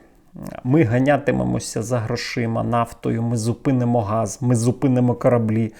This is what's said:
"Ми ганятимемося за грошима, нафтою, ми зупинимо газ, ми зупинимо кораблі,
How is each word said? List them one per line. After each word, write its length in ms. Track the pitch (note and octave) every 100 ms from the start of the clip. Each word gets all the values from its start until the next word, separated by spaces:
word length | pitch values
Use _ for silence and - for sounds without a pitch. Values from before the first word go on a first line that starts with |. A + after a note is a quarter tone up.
| - _ _ - - -
"Ми 200 | B2 D3+
ганятимемося 1000 | A#2+ B2 C3+ C#3 C3 B2+ B2 A#2+ - A#2
за 160 | A2 B2
грошима, 640 | A2 A#2+ - - A2+ A2+
нафтою, 600 | A2+ A#2 A#2 - - A2+
ми 140 | A#2 A#2
зупинимо 640 | A2 A2+ D3 B2+ A#2+ A#2+
газ, 360 | G2+ A2 A2 -
ми 140 | B2 A#2+
зупинимо 580 | A#2+ - C#3 B2 B2
кораблі, 600 | A#2+ C3 A#2+ A2 A2 A2